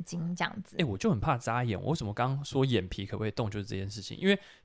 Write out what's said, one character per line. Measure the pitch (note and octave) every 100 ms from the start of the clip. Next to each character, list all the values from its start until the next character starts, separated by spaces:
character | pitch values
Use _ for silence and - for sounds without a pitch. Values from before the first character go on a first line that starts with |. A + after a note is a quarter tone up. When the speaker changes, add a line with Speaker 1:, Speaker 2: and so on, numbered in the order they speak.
Speaker 1:
睛 | F3 E3+ E3 F3
这 |
样 | E3 -
子。 | - -
Speaker 2:
欸， |
我 | D3+ G2
就 | A3+
很 | B2
怕 | D3+ B2
眨 | A#2 A#2+
眼， | A#2+ G2
我 | F#2+
为 | E3
什 | G#2
么 |
刚 | G#2+ B2+ C3+
刚 | C#3+
说 | C3+ C3+
眼 | A2+ F#2
皮 | - F#2+
可 | G2+
不 |
可 | A2
以 |
动， | A#2 A2
就 | G#2
是 | G2+
这 | G2
件 | G2
事 | G#2
情， | - -
因 | F#3+
为 | G3 - -